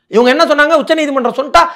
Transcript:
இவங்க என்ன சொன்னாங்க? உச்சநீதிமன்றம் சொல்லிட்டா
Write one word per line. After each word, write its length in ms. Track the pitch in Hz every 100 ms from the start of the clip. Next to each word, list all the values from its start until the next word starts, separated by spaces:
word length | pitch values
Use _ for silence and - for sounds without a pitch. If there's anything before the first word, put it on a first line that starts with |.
| -
இவங்க 240 | 202 247
என்ன 140 | 285
சொன்னாங்க? 340 | 320 294 294 320
உச்சநீதிமன்றம் 560 | 262 320 294 269 240
சொல்லிட்டா 260 | 226 285 339 330